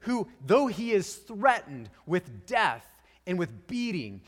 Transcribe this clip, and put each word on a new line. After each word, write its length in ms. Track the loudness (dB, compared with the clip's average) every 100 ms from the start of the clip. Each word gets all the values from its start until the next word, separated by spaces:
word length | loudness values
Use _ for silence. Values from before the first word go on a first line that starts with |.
who, 260 | -4 -2 -2 -6 4
though 220 | 4 4
he 260 | -2 0
is 220 | 0 0 -10
threatened 760 | -12 2 4 4 -2 -12 -14 -14 -2
with 400 | -2 -2 -16 -2
death 420 | 2 2 0 -10 -20 _ _ -6
and 100 | -2
with 300 | -2 -6 -8
beating 540 | -4 -2 -4 -6 -10